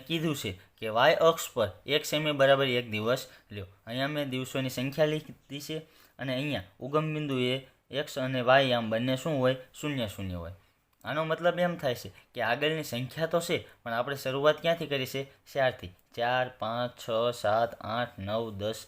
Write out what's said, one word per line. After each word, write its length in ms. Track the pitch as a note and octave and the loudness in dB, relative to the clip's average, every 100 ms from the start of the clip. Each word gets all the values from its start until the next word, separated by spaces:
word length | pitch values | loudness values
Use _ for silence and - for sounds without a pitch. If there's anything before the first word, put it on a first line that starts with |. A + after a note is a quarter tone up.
| - | -4
કીધું 300 | E3 D#3+ C#3 | -2 0 -2
છે 100 | G#2+ F#2 - - | -4 -8 -14 -10
કે 80 | A2 A2 | -2 4
વાય 200 | C#3 E3 E3 | 6 8 6
અક્ષ 160 | E3 - | 4 -2
પર 140 | B2+ G#2 - - | -2 -2 -2 -2
એક 80 | D3 - | -2 0
સેમી 240 | D3+ D#3 C#3+ | -2 0 4
બરાબર 280 | C3+ C#3 C#3 B2 | 6 6 4 0
એક 60 | A#2+ | -2
દિવસ 280 | G#2+ A2 C3+ - - _ | -2 0 -2 -4 -18 _
લ્યો. 120 | G#2 F#2+ - - | -12 -12 -14 -10
અહીંયા 280 | B2 C#3 | -4 -2
મેં 160 | D3+ C#3 | -2 -4
દિવસોની 440 | B2+ B2+ C3+ C3 B2 | -4 -4 -4 -4 -2
સંખ્યા 360 | C3+ C#3 D3+ | -4 2 2
લીધી 500 | D#3 - - - C#3 C#3+ | 2 -4 -18 -14 -12 -8
છે 100 | D#3 - _ - - | -10 -10 _ -20 -10
અને 140 | C3+ B2+ | -4 -2
અહીંયા 300 | D3 A#2 F#2 - | -2 -4 -6 -12
ઉગમ 220 | B2+ D3+ D#3 | -2 -2 0
બિંદુએ 400 | D3+ D3+ C3 B2 C3 C3+ _ _ C3 | -2 -2 0 0 -2 -6 _ _ -8
એક્સ 140 | D3+ - | -6 -4
અને 160 | B2+ C3 A#2+ | -2 0 6
વાય 280 | C3+ C3+ A#2+ | 8 8 2
આમ 100 | A2 | 2
બંને 240 | A2+ B2 C3 | 0 0 0
શું 140 | - C#3 | 0 2
હોય, 140 | B2+ C3 - - | 2 2 -6 -8
શૂન્ય 280 | D3+ C#3 G#2+ | -4 -4 -4
શૂન્ય 240 | - F#2+ F2 | -6 -6 -6
હોય. 120 | E2 F#2 _ _ _ _ | -8 -14 _ _ _ _
આનો 160 | - D3 D#3+ | -6 -4 -2
મતલબ 280 | D#3+ F3 E3+ | 2 2 2
એમ 160 | F3 E3+ | 0 0
થાય 140 | C#3 A#2+ | -2 -4
છે 60 | F#2+ - - | -8 -18 -16
કે 80 | A#2+ A2 | -4 0
આગળની 380 | B2 D3+ D#3+ D3 | 2 0 0 -4
સંખ્યા 400 | A#2+ B2+ - D#3+ | -6 -6 -4 0
તો 40 | E3+ - | 0 0
છે 100 | C#3+ - - | -4 -4 -14
પણ 120 | A#2+ A#2 | -6 -2
આપણે 180 | B2+ C#3 | -2 -2
શરૂઆત 340 | C3+ C3+ D3 D3+ | -4 2 4 4
ક્યાંથી 280 | E3 E3+ D3 | 2 0 0
કરી 180 | C#3 B2+ | -4 -2
છે, 80 | C3+ C3+ - - | -6 -8 -12 -10
ચારથી. 400 | C#3+ C3 - F2+ - _ - | 0 0 0 -12 -16 _ -4
ચાર, 300 | A#2 B2+ B2+ - | 0 2 0 -4
પાંચ, 300 | A2 A#2+ B2 - | -6 -2 -4 -6
છ, 40 | - A2+ A#2+ A#2+ | -2 2 2 0
સાત, 280 | G#2 A2 A#2 - G2 | 2 2 2 -2 -6
આઠ, 200 | A2+ A#2+ - G2 | -4 -4 -6 -4
નવ, 180 | A2 A2+ G2+ | -2 -2 -4
દસ, 180 | G#2 A2+ | -4 -4